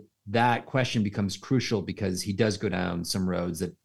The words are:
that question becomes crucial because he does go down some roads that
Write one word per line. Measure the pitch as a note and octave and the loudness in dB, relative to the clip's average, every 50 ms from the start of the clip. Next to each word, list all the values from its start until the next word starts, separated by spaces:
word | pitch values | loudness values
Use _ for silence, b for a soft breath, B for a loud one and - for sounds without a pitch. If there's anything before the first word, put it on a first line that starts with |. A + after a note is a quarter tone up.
| - _ _ _ - G2+ | -6 _ _ _ -10 0
that | G2+ A#2 A#2+ B2 A#2 B2 - | 2 4 4 6 4 2 -2
question | - - C3 B2+ - - A#2+ | -2 0 0 2 2 2 0
becomes | G2+ G2+ - A2+ G2+ F#2+ - - | 0 0 0 0 -2 -2 -2 -6
crucial | - - C3+ B2 - - A#2+ G2 | -2 0 0 2 2 2 0 0
because | F2+ - F#2 - G#2+ F#2+ F#2 F2+ | 0 -4 -6 -4 -2 -2 -2 -2
he | - G2 F#2+ | -4 -4 0
does | F#2 A2+ G#2+ F#2+ - | 2 2 2 2 0
go | A2 G2 | -2 -2
down | F#2 F#2 F2+ F2+ F2 F2 E2+ | 0 0 -2 0 -2 -4 -4
some | - - F#2+ F#2 F#2 | -2 -2 -2 0 0
roads | F2+ F2 F2 F2 E2 D#2+ | 0 0 -2 -2 -2 -4
that | F#2 E2+ - _ | -4 -6 -6 _